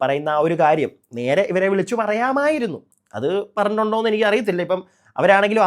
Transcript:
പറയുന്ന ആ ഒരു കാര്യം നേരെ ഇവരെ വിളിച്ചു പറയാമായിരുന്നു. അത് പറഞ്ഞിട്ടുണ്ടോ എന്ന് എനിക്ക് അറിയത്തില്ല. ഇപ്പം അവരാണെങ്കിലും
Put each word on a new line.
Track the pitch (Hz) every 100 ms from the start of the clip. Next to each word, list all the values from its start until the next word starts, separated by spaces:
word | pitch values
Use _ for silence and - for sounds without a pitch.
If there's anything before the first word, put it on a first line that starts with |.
പറയുന്ന | 131 143 151 151
ആ | 160
ഒരു | 165
കാര്യം | 151 156 120 - _ 120
നേരെ | 123 156 202
ഇവരെ | 180 190
വിളിച്ചു | 196 - 233
പറയാമായിരുന്നു. | 208 214 254 269 294 311 226 135 - _ _
അത് | 110 139 196 202 -
പറഞ്ഞിട്ടുണ്ടോ | 202 214 214 220
എന്ന് | 226
എനിക്ക് | 214 214
അറിയത്തില്ല. | 220 208 175 175
ഇപ്പം | 185 - _ _ -
അവരാണെങ്കിലും | 180 196 202 220